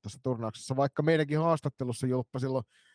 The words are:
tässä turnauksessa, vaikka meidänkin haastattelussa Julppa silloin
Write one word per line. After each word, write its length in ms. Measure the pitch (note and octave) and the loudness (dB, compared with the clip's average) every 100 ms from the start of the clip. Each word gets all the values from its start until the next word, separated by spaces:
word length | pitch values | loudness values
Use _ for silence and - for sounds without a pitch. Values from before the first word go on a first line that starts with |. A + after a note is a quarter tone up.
tässä 160 | G#2+ - | -12 -6
turnauksessa, 540 | C3 A#2+ A2+ - - C3 | -4 -2 -4 -6 -4 0
vaikka 260 | C#3 - | 2 2
meidänkin 360 | D3+ D#3+ D3 D3+ | 2 4 2 2
haastattelussa 680 | E3 D#3+ D3 - B2+ A#2+ C3 | 2 2 -2 -4 -4 -2 0
Julppa 320 | B2+ A#2+ B2+ | 0 -2 -4
silloin 260 | C3 C3 A#2+ _ _ | -2 -2 -4 _ _